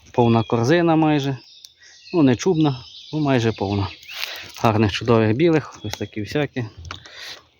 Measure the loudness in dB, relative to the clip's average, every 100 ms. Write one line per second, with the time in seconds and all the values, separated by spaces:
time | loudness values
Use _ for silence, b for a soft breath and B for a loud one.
0 | -6 2 4 4 2 0 2 2 4 4
1 | 2 2 -2 -6 -10 -20 -20 _ b b
2 | -4 2 4 4 0 0 0 -2 -8 -20
3 | -10 -4 0 0 0 -2 -2 -2 -4 -8
4 | -18 B B B B B 0 2 2 0
5 | 2 2 2 2 2 2 -2 -10 -12 -10
6 | -10 -10 -6 -4 -4 -6 -10 -12 -18 B
7 | B B B B B -20